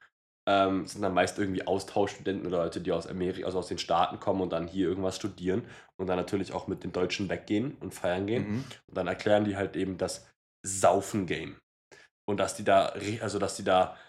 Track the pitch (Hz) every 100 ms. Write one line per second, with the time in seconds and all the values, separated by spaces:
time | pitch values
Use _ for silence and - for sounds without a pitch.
0 | - _ _ _ - 98 98 95 87 -
1 | 101 90 90 - 101 95 - 95 - 107
2 | 98 - 98 95 90 87 85 - 90 85
3 | - 92 90 90 90 92 87 87 - 85
4 | 90 - - 95 90 82 82 95 87 92
5 | 92 - 104 90 90 98 117 - - -
6 | 92 90 87 101 92 - - 90 92 90
7 | 90 - 92 85 - 104 135 139 95 -
8 | 90 90 101 107 104 110 135 - _ 95
9 | 87 92 107 104 104 95 98 76 95 90
10 | 92 - - _ _ _ 95 95 90 95
11 | 98 107 87 78 80 - _ _ _ -
12 | _ _ - 98 95 - 104 98 - -
13 | 101 113 110 98 95 - 98 92 92 -